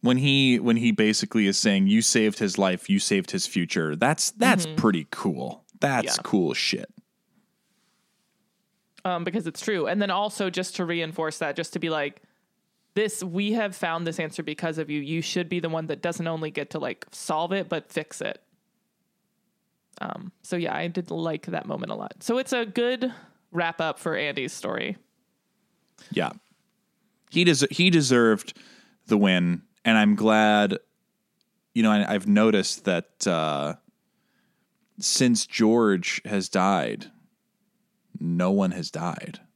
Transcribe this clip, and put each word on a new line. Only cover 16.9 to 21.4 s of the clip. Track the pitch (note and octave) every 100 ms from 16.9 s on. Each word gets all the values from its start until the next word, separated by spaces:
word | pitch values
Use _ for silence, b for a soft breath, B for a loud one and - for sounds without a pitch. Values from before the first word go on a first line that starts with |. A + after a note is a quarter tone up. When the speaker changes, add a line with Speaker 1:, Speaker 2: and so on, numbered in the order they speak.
| - -
Speaker 2:
solve | - - D#3 E3+
it, | G3 F3
but | E3 -
fix | - D#3 -
it." | - - _ _ _ _ _ _ _ _ _ _ _ _ _ _ _ -
Um, | - - F#3 _
so | - F3
yeah, | E3 D3+
I | F3
did | E3+ F3
like | E3 E3 D#3